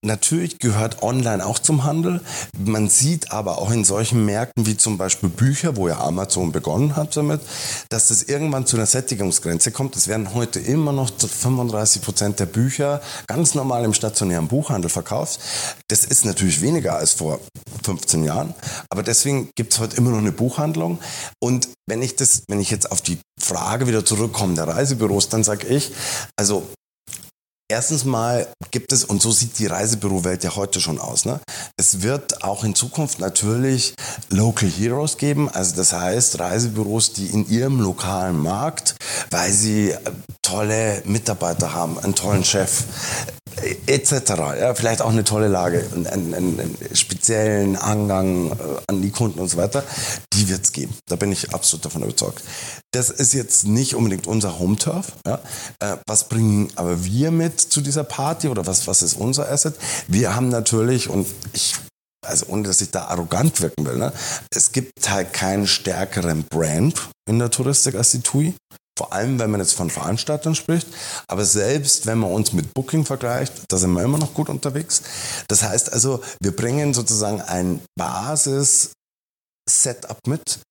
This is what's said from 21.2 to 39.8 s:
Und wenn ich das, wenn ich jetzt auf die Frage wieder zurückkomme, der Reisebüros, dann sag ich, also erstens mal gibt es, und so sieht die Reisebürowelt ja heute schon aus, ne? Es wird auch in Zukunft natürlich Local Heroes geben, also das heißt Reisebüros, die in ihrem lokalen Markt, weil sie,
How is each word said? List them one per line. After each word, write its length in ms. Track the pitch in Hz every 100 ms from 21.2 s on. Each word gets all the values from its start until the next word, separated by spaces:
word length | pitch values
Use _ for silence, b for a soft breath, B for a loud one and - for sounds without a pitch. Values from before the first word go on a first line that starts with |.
| B B
Und 280 | 123 127 - - -
wenn 140 | 110
ich 140 | 127 -
das, 280 | 131 - -
wenn 140 | 101
ich 100 | 98
jetzt 200 | 104 -
auf 100 | 95
die 180 | - 85 - -
Frage 480 | - 87 92 113 127
wieder 180 | 110 98
zurückkomme, 500 | 107 113 - 98 82
der 120 | 78
Reisebüros, 640 | 82 139 127 107 98 -
dann 140 | 113
sag 260 | 107 104 -
ich, 220 | 139 - B B B B -
also 300 | 101 101 82 - _ _ - - - _ _ _ _
erstens 360 | 113 120 156 131
mal 420 | 117 117 120 - - -
gibt 220 | 127 -
es, 100 | 131
und 180 | 123 151
so 100 | 113
sieht 280 | 107 117 -
die 80 | 104
Reisebürowelt 760 | 87 107 113 101 95 87 90
ja 120 | 180 101
heute 240 | 139 -
schon 200 | - 73
aus, 260 | - - -
ne? 140 | - B B B -
Es 260 | - 95
wird 400 | 101 143 - -
auch 200 | 92 101
in 120 | 110 95
Zukunft 440 | 123 - 147 -
natürlich 760 | 92 - 104 117 131 127 110 - B B -
Local 400 | 98 113 110 98
Heroes 480 | 82 110 127 151 -
geben, 320 | 143 143 147
also 260 | - 92 92
das 180 | 92
heißt 460 | 87 90 110 120 85
Reisebüros, 720 | 87 101 117 107 104 110 -
die 140 | - 98
in 220 | 107 98
ihrem 300 | 113 135 131
lokalen 580 | 101 85 90 95 92 85
Markt, 580 | 78 98 147 160 - - B B B
weil 200 | 87 90
sie, 400 | 101 110 107